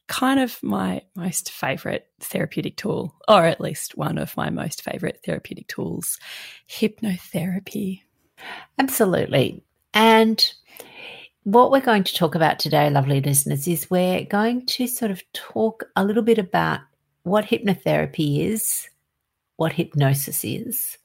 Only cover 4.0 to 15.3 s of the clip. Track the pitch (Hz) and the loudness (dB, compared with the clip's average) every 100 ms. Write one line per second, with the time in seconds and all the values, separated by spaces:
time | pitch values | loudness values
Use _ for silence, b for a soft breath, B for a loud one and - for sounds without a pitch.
4 | 151 160 - - - - 165 - - - | -4 -4 -6 -6 -4 -4 -6 -8 -10 -6
5 | 185 - - - - 180 - - 165 170 | -6 -8 -8 -8 -8 -14 -12 -8 -6 -6
6 | - - B B B B - - 226 - | -8 -10 B B B B -14 -4 -4 -2
7 | 214 180 - 180 180 185 190 214 196 185 | -4 -4 -6 -4 -4 -6 -6 -6 -6 -8
8 | _ _ _ - B B B - 269 - | _ _ _ -20 B B B -2 0 2
9 | 202 175 - 139 120 - _ _ _ 214 | 2 2 2 2 2 -2 _ _ _ 4
10 | 226 220 226 220 - - B B B B | 8 8 6 2 -2 -4 B B B B
11 | B B B _ 202 226 254 269 262 208 | B B B _ 4 6 8 6 4 2
12 | 185 - 165 165 156 - 151 151 147 143 | 2 0 0 4 2 2 2 4 4 4
13 | 135 139 143 139 147 143 175 165 - 180 | 2 2 2 0 0 -2 -2 -2 0 0
14 | 185 185 - 202 226 247 254 - 240 - | 2 0 -2 0 0 0 -4 -4 -4 -2
15 | 226 185 - | -4 -6 -10